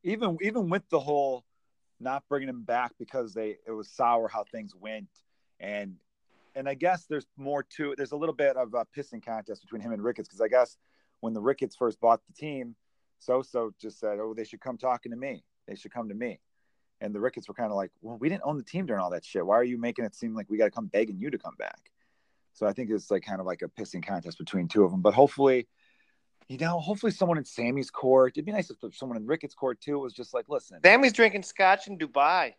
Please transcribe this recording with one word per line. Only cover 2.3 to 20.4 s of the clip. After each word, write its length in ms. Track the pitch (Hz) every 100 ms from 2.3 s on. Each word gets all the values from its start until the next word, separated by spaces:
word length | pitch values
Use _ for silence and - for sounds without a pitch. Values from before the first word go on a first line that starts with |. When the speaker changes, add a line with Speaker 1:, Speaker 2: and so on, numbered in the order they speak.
| 143 135
Speaker 1:
him 140 | 123
back 300 | 110 120 123 _
because 360 | 117 131 113
they, 220 | 104 110 101 113
it 60 |
was 160 | 110 101
sour 400 | - 120 117 113
how 160 | 113
things 300 | 104 113 104
went. 340 | 92 107 110 98 _ _ _ _ _
And, 360 | 98 104 101 90 _ _ _ _ _
and 140 | 135 135
I 60 |
guess 320 | 135 170 180 -
there's 200 | 151 - -
more 260 | 139 143 - -
to 160 | 147
it. 40 | 139
There's 160 | 131
a 40 | 147
little 180 | 160
bit 220 | 127 143 127
of 180 | 120
a 100 | 117 113 -
pissing 280 | 143 113
contest 380 | 117 113 104 101
between 180 | _ 113
him 120 | 113
and 100 | 107
Ricketts, 260 | 113 117 98
'cause 120 | 95
I 80 | 110
guess 280 | 123 123 - _ _ _ _
when 140 | 113
the 60 | 110
Ricketts 360 | 113 139 131 -
first 240 | 120 104
bought 200 | 117 113 _
the 60 |
team, 420 | - 151 135 120 117 _ _ _ _
Sosa 500 | - 127 127 123 113 101
just 180 | 110 -
said, 220 | 107 104
"Oh, 140 | 110
they 100 | 110
should 160 | 107 104
come 180 | 131 120
talking 320 | 127 120 120
to 60 | 117
me. 280 | 139 98 _ _ -
They 80 |
should 180 | 101 101
come 160 | 120 113
to 60 |
me." 260 | 101 120 92 _ _ _ _ _ _
And 120 | 104
the 80 | 104
Ricketts 280 | 123 113 101
were 60 |
kinda 200 | 101 110
like, 160 | 101 95 _
"Well, 160 | 110 117
we 100 | 143
didn't 160 | 190
own 140 | 143 151
the 40 |
team 240 | 113 175 175
during 160 | 101
all 80 | 90
that 140 | 87
shit. 200 | - 98
Why 120 | 87 110
are 80 |
you 140 | 123 123
making 260 | 120 117
it 100 | 113
seem 200 | - 117
like 140 | 110